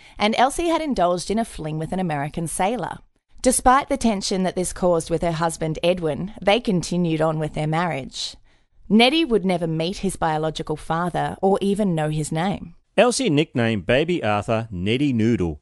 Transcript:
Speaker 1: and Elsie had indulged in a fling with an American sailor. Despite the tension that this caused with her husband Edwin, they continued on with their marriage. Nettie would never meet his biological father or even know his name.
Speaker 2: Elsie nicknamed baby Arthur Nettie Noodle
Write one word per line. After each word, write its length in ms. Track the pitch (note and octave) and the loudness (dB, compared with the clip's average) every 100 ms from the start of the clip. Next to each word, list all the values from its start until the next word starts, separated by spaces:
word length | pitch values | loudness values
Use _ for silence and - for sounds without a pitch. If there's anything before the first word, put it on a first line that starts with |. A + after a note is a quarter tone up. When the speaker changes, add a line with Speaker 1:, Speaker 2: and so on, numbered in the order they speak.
| - - | -14 -2
Speaker 1:
and 160 | G#3 | 0
Elsie 340 | A3+ C4 D#4 E4+ | 4 2 2 0
had 140 | D#4+ | 0
indulged 480 | D#4 G#3 F3 F3 - | 0 2 2 2 -2
in 80 | G#3+ | -2
a 60 | |
fling 340 | A#3 - D#3 D#3 | -4 -6 -8 -6
with 140 | D#3+ | -4
an 80 | G3 | -4
American 460 | F3+ D3 D3 - E3 | -2 -4 -4 -6 -6
sailor. 520 | - F#3+ A#3+ - - - _ _ - | -2 -2 -2 -6 -10 -16 _ _ -2
Despite 480 | B3+ - B3+ C4 - | 0 4 6 4 2
the 80 | C4+ | 0
tension 460 | A3+ G3 - F#3+ | 0 0 -2 0
that 140 | F#3 - | 0 -2
this 180 | F3 | -4
caused 340 | - F3+ E3 - | 0 2 2 0
with 140 | D#3+ | -2
her 100 | E3+ | 0
husband 460 | D#3 E3+ - D#3+ D3+ | 0 -2 -2 -6 -2
Edwin, 500 | E3+ F#3 D#3+ - F#3 - | 0 0 0 -4 -8 -2
they 180 | G3+ A3+ | 2 2
continued 640 | B3 F3+ - F3 F3 D#3 | 2 -2 0 -2 0 2
on 160 | D#3+ D#3 | 0 0
with 160 | D3+ | -4
their 140 | D#3 D#3 | -4 -2
marriage. 680 | D#3+ F3+ C3+ B2+ - - - _ _ _ _ - | -2 -2 -4 -8 -10 -10 -12 _ _ _ _ 2
Nettie 360 | G#3+ B3+ D#4+ | 6 6 4
would 220 | D4+ G#3 F#3+ | 2 2 2
never 200 | E3+ E3 | 0 0
meet 320 | D#3+ E3 - | -2 -4 -2
his 180 | F#3+ - | -4 -2
biological 600 | E3 D#3 D#3+ D#3 D#3 D#3 | -2 -2 -2 -4 -6 -8
father 600 | - E3 F3 D3+ D3 - | -4 -4 -2 -4 -4 0
or 180 | F#3+ G3 | 2 2
even 320 | G3 G3+ G3+ | 2 0 0
know 160 | D#3+ D#3 | 0 -2
his 200 | D#3 D3 | -2 -4
name. 440 | D#3+ F#3+ E3 E3+ - _ - | -2 -2 -4 -10 -18 _ 2
Speaker 2:
Elsie 340 | A#3+ - A#3+ | 4 4 2
nicknamed 560 | C#3+ E3 B2+ A2+ G#2+ E2 | 2 2 0 0 0 2
baby 380 | B2+ E3 F3 | 2 2 0
Arthur 440 | A2 G#2 G2+ A2+ A2+ | 0 0 0 -2 -2
Nettie 420 | F2+ G2 B2+ D3 | -4 -2 0 2
Noodle 480 | A#2 A2 G#2+ E2+ C#2+ | 2 2 2 0 -4